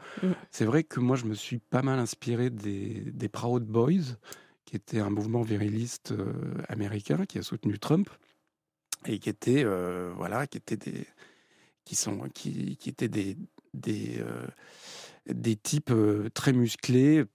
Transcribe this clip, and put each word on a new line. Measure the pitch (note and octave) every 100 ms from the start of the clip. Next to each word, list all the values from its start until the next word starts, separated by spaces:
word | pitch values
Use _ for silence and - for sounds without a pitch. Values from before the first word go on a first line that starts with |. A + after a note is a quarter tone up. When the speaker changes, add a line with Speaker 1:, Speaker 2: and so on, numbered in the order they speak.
| - -
Speaker 1:
Mm. | F#3 - -
Speaker 2:
C'est | -
vrai | A2 D3+
que | D#3 -
moi, | B2 C3
je | A2+
me |
suis | G#2 - A#2+
pas | - B2+
mal | C3+ C3
inspiré | A#2 - - A#2 B2
des, | A2+ G#2 G2 G2+ G#2 G#2
des | B2 G#2+
Proud | - A#2+ B2
Boys, | A2 A2+ B2+ F#3+ C3+ A2+ - - - _
qui | - G#2
était | - A2+
un | G2+
mouvement | G#2 G#2+ A#2+
viriliste, | A2+ G#2 G#2 G#2+ A#2+ - -
euh, | G#2+ G2 - - - -
américain | G#2+ G2+ G#2 - D#3 G3
qui | -
a |
soutenu | - A#2 G#2+ G#2
Trump | - E3 G3+ - _ _ _ _ _ _ _ - -
et | G#2
qui | G#2+
était, | G2+ - C3+
euh, | A2+ F#2 F2+ F2+ F2+ G2
voilà, | F2+ A2 C#3+
qui | -
était | - A2
des, | - - - _ - _ _ _ _ _
qui | -
sont, | - - G2+ -
qui, | - C#3 - - C#3
qui | -
étaient | - A#2+
des, | G#2+ F#2+ G#2+ - _ _
des, | C3+ A#2 G#2+ G#2+ A#1
euh, | A1+ A#1 B1+ - - - - - - - -
des | B2 A#2
types, | G#2+ - D3 -
euh, | A2+ G#2+ G#2 G#2+
très | - C#3+
musclés | B2+ A#2+ - - B2+ C#3 D#3 A2